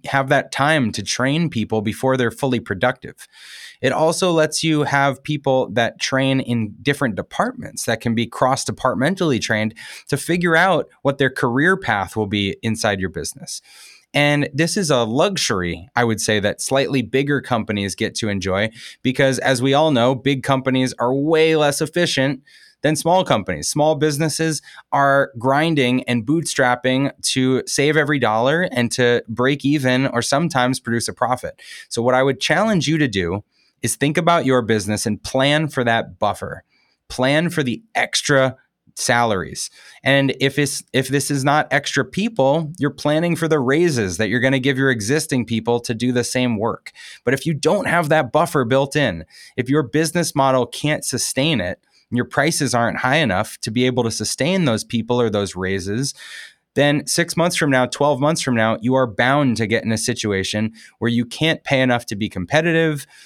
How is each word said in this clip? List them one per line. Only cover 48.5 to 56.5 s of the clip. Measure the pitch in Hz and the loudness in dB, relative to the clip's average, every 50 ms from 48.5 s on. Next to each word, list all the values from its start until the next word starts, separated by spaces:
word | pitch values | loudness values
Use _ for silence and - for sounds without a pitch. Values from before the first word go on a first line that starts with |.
| - 147 123 | 0 0 0
built | 113 131 135 139 - - | 2 2 2 2 2 0
in, | 151 139 113 87 80 80 - - - - - - | 0 0 0 0 -4 -8 -14 -18 -20 -20 -10 -6
if | - 117 113 | -6 -2 0
your | 139 156 147 | 0 0 0
business | 107 - 151 165 156 - 175 165 170 - | 0 0 0 0 0 0 -2 -2 -2 0
model | 143 135 135 131 131 120 | 2 2 4 4 2 0
can't | - - - - 147 151 - - | -2 -4 -4 -2 -2 -2 -2 -4
sustain | - - 120 - - - 131 139 165 160 110 | -4 -4 -4 -4 -4 -2 -2 0 0 0 0
it, | 87 92 - - _ _ _ _ _ - | -2 -4 -6 -8 _ _ _ _ _ -4
and | 117 | -2
your | 123 123 | -2 -2
prices | 123 - 147 139 160 175 - 151 127 127 | -2 0 0 0 0 0 0 -2 0 0
aren't | 120 120 110 - | 0 0 0 0
high | - - 127 139 | -2 0 0 2
enough | 160 156 113 92 92 107 - - - | 2 2 2 0 0 -2 -4 -6 -8
to | - 123 | -8 -4
be | 107 123 123 | 0 0 2
able | 127 123 123 117 | 2 2 0 0
to | 113 | -2
sustain | 107 - 110 - - - - 180 185 190 175 | -2 -4 -4 -4 -4 -2 -2 0 0 2 2
those | 131 110 107 - | 2 0 0 -2
people | - - 113 110 117 123 123 | -4 -4 -4 -2 0 0 0
or | 120 113 | 0 0
those | 101 104 101 92 - | 0 0 -2 -2 -4
raises, | 90 92 92 98 95 87 98 101 120 139 135 - - - - - - - - | -4 -4 -2 -2 -2 -4 -4 -4 -4 -4 -6 -8 -10 -16 -18 -18 -18 -18 -20